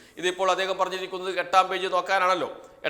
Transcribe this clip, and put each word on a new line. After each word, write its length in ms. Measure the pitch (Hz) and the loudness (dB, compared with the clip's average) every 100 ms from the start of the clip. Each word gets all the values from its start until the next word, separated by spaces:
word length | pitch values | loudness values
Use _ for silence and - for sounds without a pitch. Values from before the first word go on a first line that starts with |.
| - - | -20 -4
ഇതിപ്പോൾ 280 | 175 185 190 | -4 0 2
അദ്ദേഹം 220 | 180 190 185 | 2 0 0
പറഞ്ഞിരിക്കുന്നത് 580 | 180 185 185 185 185 180 | -2 -2 -6 -6 -4 -4
എട്ടാം 260 | 175 190 180 | 2 4 4
പേജ് 220 | 185 185 | -2 0
നോക്കാനാണല്ലോ. 560 | 180 175 190 185 185 127 - - - | -2 0 2 2 2 -2 -8 -18 -8